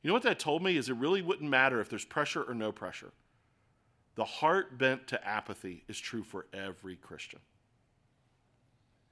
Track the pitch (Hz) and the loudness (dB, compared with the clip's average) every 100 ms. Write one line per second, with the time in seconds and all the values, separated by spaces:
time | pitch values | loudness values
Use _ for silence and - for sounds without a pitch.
0 | 147 226 247 180 156 156 185 165 120 120 | 4 4 4 2 2 2 4 2 2 0
1 | 143 196 175 190 151 131 135 120 104 107 | 2 2 2 -2 4 6 6 4 0 -4
2 | - 156 147 160 123 117 107 107 92 - | -4 -2 0 -2 -4 -2 -2 -4 -8 -10
3 | - _ _ _ _ _ _ _ _ _ | -16 _ _ _ _ _ _ _ _ _
4 | _ - 113 - 156 190 - 123 131 131 | _ -4 -4 2 4 4 2 0 2 2
5 | - 120 98 107 - 98 95 85 - 107 | -2 -4 -2 -4 -4 -8 -8 -10 -10 -10
6 | - 113 98 98 - 98 98 87 95 90 | -6 -6 -6 -10 -10 -8 -8 -8 -12 -14
7 | - 78 - 71 _ _ _ _ _ _ | -14 -14 -14 -16 _ _ _ _ _ _
8 | _ _ _ _ _ _ _ _ _ _ | _ _ _ _ _ _ _ _ _ _
9 | _ | _